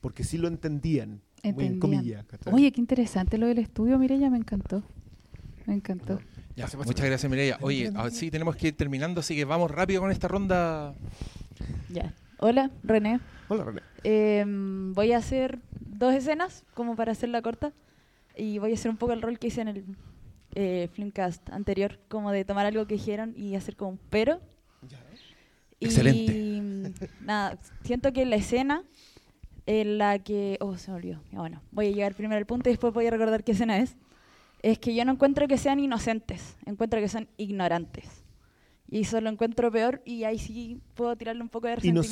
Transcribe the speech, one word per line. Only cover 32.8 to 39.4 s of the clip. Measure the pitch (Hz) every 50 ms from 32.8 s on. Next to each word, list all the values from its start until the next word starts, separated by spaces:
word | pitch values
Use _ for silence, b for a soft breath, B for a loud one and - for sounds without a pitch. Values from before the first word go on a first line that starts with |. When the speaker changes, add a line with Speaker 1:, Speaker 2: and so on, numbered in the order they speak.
| - 240 214
Speaker 4:
voy | 233 233
a | 233
recordar | 226 220 226 220 220 220 214
qué | - 220
escena | 185 240 226 214 190
es. | 240 254 - - b b b b b b b b b b b b -
Es | 214 226 -
que | - 240 233
yo | 226 240
no | 254 269
encuentro | 262 277 277 285 294 285 277
que | 277 254
sean | - 277 277 277
inocentes, | 277 277 254 220 - - 226 220 - - 185 170 - - - - -
encuentro | - 208 196 226 233 226 220
que | 208 202
son | 180 233 214 - _
ignorantes. | _ 214 196 202 196 185 170 165 170 170 - - - - - - - - - - _ _ _ _ _ _ _ _ _ _ -
Y | - 214
eso | 214 - 226 226
lo | 220 220
encuentro | 220 202